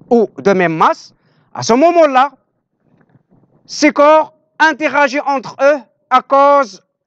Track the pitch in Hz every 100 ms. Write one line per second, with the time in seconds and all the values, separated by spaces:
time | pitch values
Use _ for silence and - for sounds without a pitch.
0 | - 240 196 - 196 190 170 160 240 320
1 | - _ _ _ _ - 131 240 330 339
2 | 302 254 277 - _ _ _ _ _ _
3 | _ _ _ _ _ _ - - 294 -
4 | 294 311 294 _ _ - 311 262 302 277
5 | 277 285 285 269 - - 277 294 - _
6 | - 254 - 277 277 285 226 185 _ _